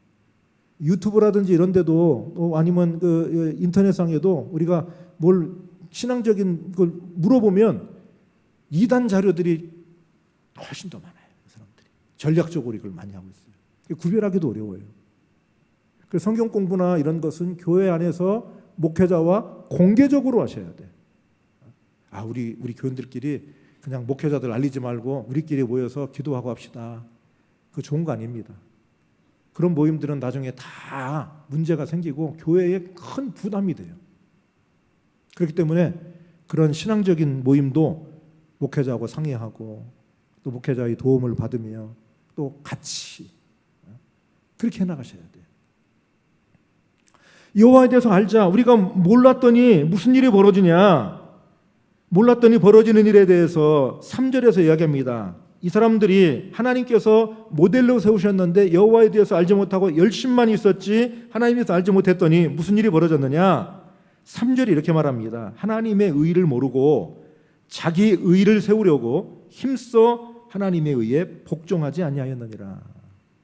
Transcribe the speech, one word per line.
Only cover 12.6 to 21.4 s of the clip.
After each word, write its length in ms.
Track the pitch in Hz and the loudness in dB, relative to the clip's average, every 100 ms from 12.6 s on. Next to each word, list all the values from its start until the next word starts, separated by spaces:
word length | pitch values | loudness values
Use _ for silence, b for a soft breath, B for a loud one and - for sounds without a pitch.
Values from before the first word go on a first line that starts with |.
| 120 107 | -10 -12
이걸 160 | 101 | -14
많이 220 | 87 101 | -18 -18
하고 140 | 95 95 | -20 -20
있어요. 240 | _ _ _ _ _ - | _ _ _ _ _ -16
이게 80 | |
구별하기도 560 | 165 170 214 208 185 156 | -8 -4 -2 -2 -2 -4
어려워요. 320 | 107 107 95 104 _ _ _ _ _ _ _ _ _ _ _ _ | -6 -10 -14 -20 _ _ _ _ _ _ _ _ _ _ _ _
그래서 140 | 175 202 | -6 -4
성경 240 | 226 226 | -4 -4
공부나 480 | 214 185 190 180 175 | -4 -4 -2 -2 -2
이런 240 | 143 160 | -2 -4
것은 360 | 156 160 175 175 | -6 -8 -10 -8
교회 320 | - 180 190 | -2 0 0
안에서 640 | 165 175 170 180 220 B B B - | -2 -4 -4 -4 -4 B B B -6
목회자와 920 | 160 160 180 175 165 202 254 - - | -4 0 0 2 0 0 -4 -16 -6
공개적으로 720 | 170 185 220 277 277 254 233 | 2 4 4 2 0 0 -2
하셔야 340 | 127 110 87 - | -4 -8 -16 -20
돼. 140 | 92 _ _ _ _ _ | -20 _ _ _ _ _